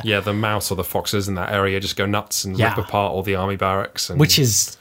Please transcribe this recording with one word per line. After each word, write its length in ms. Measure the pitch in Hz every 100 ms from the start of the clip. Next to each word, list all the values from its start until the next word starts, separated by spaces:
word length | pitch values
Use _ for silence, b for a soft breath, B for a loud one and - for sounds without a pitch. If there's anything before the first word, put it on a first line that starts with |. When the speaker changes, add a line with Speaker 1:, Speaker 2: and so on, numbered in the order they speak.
| 113
Speaker 1:
Yeah, 140 | 101
the 120 | 98
mouse 380 | 104 107 104 -
or 40 | 92
the 80 |
foxes 440 | 90 98 - 104 98
in 60 | 92
that 160 | 92
area 280 | 104 98 98
just 160 | 98 -
go 100 | 101
nuts 400 | 104 - - 98
and 100 | 92
Speaker 2:
Yeah. 120 | 113 101
Speaker 1:
rip 100 | 98
apart 260 | 104 101
all 100 | 85
the 100 | 95 95
army 200 | 98 95
barracks. 560 | 95 95 - - -
And 80 | -
Speaker 2:
Which 180 | 156 -
is 400 | 123 107 - -